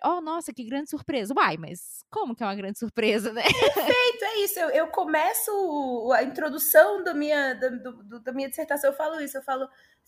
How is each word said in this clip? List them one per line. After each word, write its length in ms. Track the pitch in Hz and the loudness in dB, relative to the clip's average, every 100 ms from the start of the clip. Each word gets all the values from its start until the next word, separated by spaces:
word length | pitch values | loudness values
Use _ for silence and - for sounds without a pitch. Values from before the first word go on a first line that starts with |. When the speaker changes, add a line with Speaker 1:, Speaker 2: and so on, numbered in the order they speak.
Speaker 1:
Oh, 160 | - 359 | -2 -2
nossa, 320 | 311 330 320 | -2 -6 -6
que 120 | 240 | -12
grande 260 | 226 277 302 | -8 -6 -6
surpresa. 420 | 294 - 285 208 | -8 -4 -4 0
Uai, 220 | 269 294 165 | 2 2 0
mas 480 | 160 175 - - - | -8 -14 -14 -18 -10
como 240 | 427 339 | -6 -4
que 80 | 226 | -4
é 40 | 214 | -4
uma 80 | |
grande 240 | 202 190 208 | -4 -6 -6
surpresa, 540 | 220 - 220 214 214 | -6 0 2 2 0
né? 120 | 226 | 0
<laughs> 300 | 285 494 571 | 2 4 4
Speaker 2:
Perfeito, 500 | - 311 494 494 466 | 4 2 4 2 0
é 140 | 427 440 | -4 -2
isso. 140 | 403 370 | -2 0
Eu, 100 | 320 | 0
eu 180 | 269 320 | 2 2
começo 640 | - 320 311 339 - - | -2 0 2 2 0 -2
o, 600 | 403 381 294 269 240 226 | -2 0 -2 -2 -4 2
a 100 | 240 | 2
introdução 800 | 262 - 311 285 - 311 381 403 | 2 -2 -4 -2 6 8 8 4
da 100 | 359 | -2
minha, 400 | 294 294 294 269 | -2 0 0 0
da, 140 | 247 254 | -2 -4
do, 340 | 240 247 240 | -4 -10 -14
do, 180 | 202 233 | -18 -12
da 120 | 254 | -8
minha 160 | 254 269 | -6 -6
dissertação, 400 | 294 302 294 277 | -6 -4 2 2
eu 60 | 277 | 2
falo 240 | 311 320 | -4 -4
isso, 180 | 285 269 | -6 -8
eu 40 | |
falo, 240 | 269 262 269 - _ _ | -6 -6 -6 -12 _ _